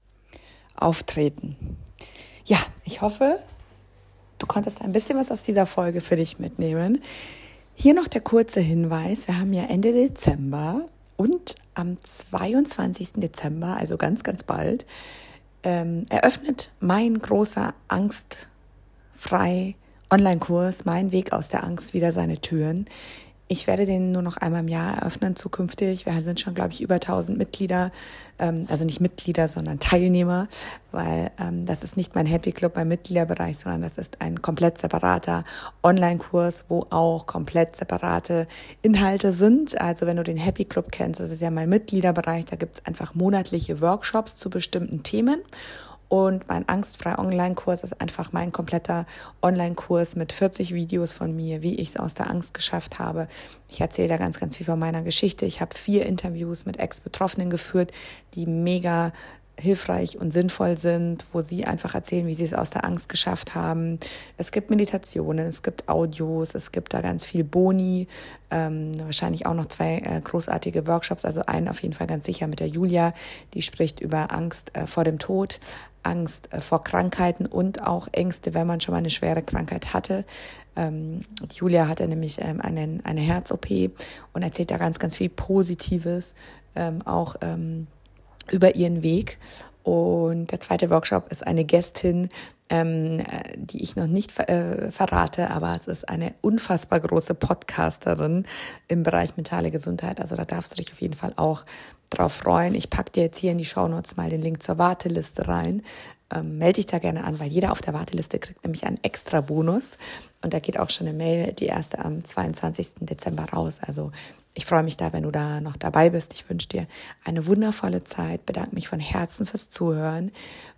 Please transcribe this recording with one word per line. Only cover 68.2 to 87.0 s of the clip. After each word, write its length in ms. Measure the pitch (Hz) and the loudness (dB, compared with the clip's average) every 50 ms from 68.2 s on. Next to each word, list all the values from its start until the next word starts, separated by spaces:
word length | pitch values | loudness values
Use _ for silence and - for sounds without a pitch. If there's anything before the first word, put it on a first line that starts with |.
| - - - - - _ | -18 -18 -18 -20 -10 _
ähm, 400 | 160 165 160 156 156 156 156 156 156 156 156 | -2 -2 -2 -2 -2 -4 -4 -4 -6 -6 -6
wahrscheinlich 440 | 156 151 - 170 175 165 160 - - | -4 -2 -2 0 0 -2 -2 -2 -2
auch 60 | 170 | 0
noch 120 | 170 160 160 | 0 -2 -4
zwei, 300 | - - 160 165 160 165 | -2 -2 0 0 0 0
äh, 240 | - - 165 160 | -2 -2 -4 -4
großartige 640 | 156 - - 170 165 - - 170 - - 170 - 151 | -4 -2 -4 -4 -2 -2 -2 -2 -2 -2 -2 -2 0
Workshops, 400 | 156 170 170 - - 180 - - | 2 0 0 0 -2 -6 -4 -2
also 180 | - 160 165 - | -2 -2 -2 -2
einen 240 | - - 170 170 - | -2 -2 0 -2 -2
auf 120 | - - | -4 -4
jeden 120 | - - 151 | -4 -6 -4
Fall 120 | - 170 165 | -4 -4 -4
ganz 180 | 160 151 147 | -4 -4 -2
sicher 200 | - 175 - 165 | -4 -2 -2 -4
mit 140 | 156 151 - | -4 -4 -4
der 80 | 160 156 | -4 -2
Julia, 460 | 147 165 180 185 175 170 170 170 170 - - - - - - - - | 0 0 2 4 4 4 4 4 2 -2 -10 -14 -16 -16 -18 -10 -6
die 80 | - - | -4 -4
spricht 360 | - - - 165 156 - - | -4 0 0 0 0 0 -4
über 320 | - 156 156 156 156 151 | -4 -2 0 0 0 -2
Angst, 440 | - 160 165 170 - - - - - | -2 -4 -4 -4 -4 -6 -8 -6 -6
äh, 120 | 160 170 160 | -6 -6 -2
vor 160 | - - 165 | 0 2 2
dem 160 | 160 156 147 | 2 2 0
Tod, 400 | - - 190 190 196 196 - - - - - - - - - _ | -2 -2 0 0 0 0 -4 -10 -12 -16 -16 -16 -18 -20 -20 _
Angst, 500 | _ 175 175 175 170 156 - - - - | _ -2 -2 0 0 0 -2 -2 -4 -6
äh, 80 | - 165 | -8 -8
vor 240 | - - 165 156 - | -2 0 0 0 0
Krankheiten 600 | - - 180 180 180 - - 180 175 170 - 185 | 0 0 2 2 2 2 2 2 2 2 0 -2
und 380 | - - 180 180 190 196 - - | -2 0 0 0 0 0 -2 -2
auch 240 | - 175 175 - - | -2 -2 -2 -4 -4
Ängste, 440 | - - 180 180 170 - - 180 160 | -2 0 0 0 -2 -2 -4 -2 0
wenn 100 | 170 165 | 0 0
man 160 | 170 170 165 | 0 0 0
schon 120 | - - 175 | 0 0 0
mal 40 | 170 | 0
eine 140 | 170 160 | 0 0
schwere 320 | 151 - - 165 160 165 160 | 0 0 0 0 0 0 -2
Krankheit 500 | - - 170 170 156 175 175 - - - | -2 -2 -2 -2 -2 -4 -6 -6 -2 -2
hatte. 320 | 185 - - 190 196 202 - - - - - - - - - _ | -2 0 0 -2 -2 -4 -6 -12 -16 -16 -16 -18 -20 -20 -12 _
Ähm, 500 | 170 170 156 156 156 156 156 160 175 - - - - - | -4 -2 -2 -2 -4 -6 -6 -8 -8 -10 -8 -8 -8 -8
die 140 | 160 - - | -8 -8 -2
Julia 300 | 180 185 170 170 160 151 | 0 2 4 4 4 2
hatte 200 | 160 - 180 170 | 2 0 -2 -2
nämlich, 340 | 160 160 160 156 151 - | 0 -2 -4 -4 -4 -6
ähm, 180 | - 165 156 - | -4 -4 -4 -4
eine, 400 | - - 165 160 156 156 160 170 - | -4 -4 -4 -2 -4 -4 -4 -6 -6
eine 180 | - 156 156 | -4 -2 0
Herz-O 360 | 151 160 170 180 180 - - - | 2 2 0 0 0 -2 -4 -4
P 340 | - - 202 190 185 185 - - - - - - - - _ | -2 -2 0 2 2 0 -2 -6 -14 -16 -16 -18 -20 -10 _
und 80 | 175 | -4
erzählt 300 | 180 170 - - 175 165 | -4 -2 -2 -2 -2 -2
da 60 | - 170 | 0 0
ganz, 200 | 170 165 165 - | 0 0 0 0
ganz 180 | - 165 - | -2 -2 -2
viel 140 | - 185 175 | -2 -2 -2
Positives, 1040 | - - - - 190 196 190 175 180 - - - 185 175 165 170 175 180 180 - - - - - - - - _ - | -2 -4 -2 2 4 4 4 2 0 -4 -4 -2 -2 -2 0 -2 -4 -4 -4 -8 -16 -20 -20 -20 -20 -20 -20 _ -6
ähm, 280 | 170 170 165 160 165 | -4 -4 -2 -4 -4